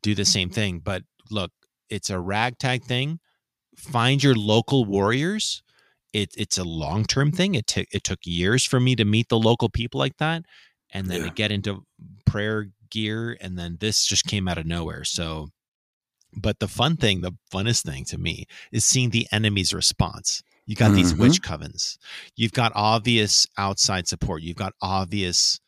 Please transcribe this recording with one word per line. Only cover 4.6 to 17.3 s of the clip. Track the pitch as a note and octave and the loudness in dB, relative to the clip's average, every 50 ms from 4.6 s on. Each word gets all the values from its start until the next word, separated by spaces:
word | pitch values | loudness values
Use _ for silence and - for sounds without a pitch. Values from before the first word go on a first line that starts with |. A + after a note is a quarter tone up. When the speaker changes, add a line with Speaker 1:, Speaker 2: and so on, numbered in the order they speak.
| A2+ - C#3 C#3 A#2+ | 4 4 2 2 2
Speaker 1:
warriors. | G2+ G2 G2 G2 G2+ A#2 C3 D3 F3 G#3 A3 - - - - _ _ _ _ _ _ _ _ _ _ | 2 2 2 2 4 2 2 0 -2 -2 -2 -4 -4 -6 -8 _ _ _ _ _ _ _ _ _ _
It, | - G#2+ G2+ - - - | -2 -2 -2 -2 -4 -8
it's | G#2+ - - F#2+ | -4 -4 -2 -4
a | F#2 | -4
long-term | F2 D#2+ D#2+ D#2 E2 D#2+ G#2+ A2 - - C3+ C#3 D3+ D3+ | -4 -4 -4 -4 -2 -2 -2 0 0 0 2 2 0 2
thing. | F3+ F3+ G3+ G3 | 0 0 0 0
It | B2+ A2 - | -2 -2 -2
took, | - G2+ F#2 _ | -4 -4 -4 _
it | - G2+ - | -6 -6 -4
took | - F#2+ - - | -4 -8 -6 -6
years | F2 E2+ E2+ F2 F#2+ A#2 B2+ - | -6 -2 0 2 2 4 2 2
for | - - B2+ | 2 2 2
me | B2 C3 C3 | 4 4 4
to | A2 A2+ | 2 2
meet | G2+ G#2 A2+ A#2 _ | 4 4 2 2 _
the | - A2+ | 2 4
local | A2+ A2 A#2+ - - A2 | 4 4 4 4 2 0
people | - - A#2 A#2+ - C#3 | 0 -2 -4 -4 -4 -2
like | C3+ C#3 - _ | -4 -4 -2 _
that | D3+ D#3 E3 E3 E3+ _ - - - _ _ _ _ _ | -2 -2 -2 -4 -8 _ -20 -20 -20 _ _ _ _ _
and | - G2 F#2+ F#2 | -8 -8 -6 -4
then | F2+ F2 | -4 -4
Speaker 2:
Yeah. | E2 F2 | -6 -6
Speaker 1:
to | E2 | -4
get | - G#2+ G#2+ | -4 -2 -2
into | G#2 G2+ G2+ G#2+ G2+ G2 - _ _ _ - - F#2+ G#2 _ | -2 -2 -4 -4 -6 -8 -12 _ _ _ -20 -20 -20 -4 _
prayer | - - G#2+ G#2 A2 A2 G#2+ G#2+ G2 F#2+ _ _ _ | -2 -2 -2 -4 -2 -4 -4 -6 -8 _ _ _ _
gear. | - A2 A2 G#2+ G#2+ A2+ A2+ A#2 A#2+ - | -6 -4 -4 -4 -4 -4 -6 -8 -10 -10
And | G2 F#2+ F#2 F2 | -10 -10 -8 -8
then | E2+ E2+ E2+ E2 | -8 -8 -8 -4
this | G#2 A2 G#2 - - - | -4 -2 0 0 0 0
just | G2+ - - | 0 0 -2
came | - - G#2 F#2+ F#2 | 0 -2 -2 0 0
out | F2 E2 | -2 -2
of | D#2+ | -4
nowhere. | D#2+ F2 F2 E2 D#2+ D#2+ D#2+ - | -4 -4 -4 -4 -6 -8 -8 -8
So, | - - - E2+ D#2+ D#2+ D#2+ D2+ D#2+ _ _ _ _ _ _ _ _ _ _ _ _ _ _ _ _ - | -6 -6 -4 -4 -4 -6 -8 -8 -12 _ _ _ _ _ _ _ _ _ _ _ _ _ _ _ _ -14
but | - G2 A2+ G2+ _ | -4 -2 -2 -2 _
the | - G2+ | -4 -6
fun | - - B2 C#3+ E3 D3+ | 0 0 0 2 2 2
thing, | - A2 G2 F2+ | 2 2 2 0
the | E2+ F2+ | -2 -6